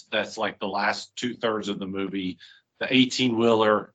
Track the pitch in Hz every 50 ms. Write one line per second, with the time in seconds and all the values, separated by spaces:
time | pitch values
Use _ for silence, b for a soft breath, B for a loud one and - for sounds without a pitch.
0 | - _ - 107 101 98 - 110 107 98 95 - 110 98 95 98 101 107 110 -
1 | - - _ - - 123 113 - - 113 107 107 95 101 98 87 98 92 95 98
2 | 98 92 92 98 92 92 87 B B B B B B _ _ _ - - 131 131
3 | 127 123 - - 127 127 113 110 117 117 113 110 110 107 107 101 - -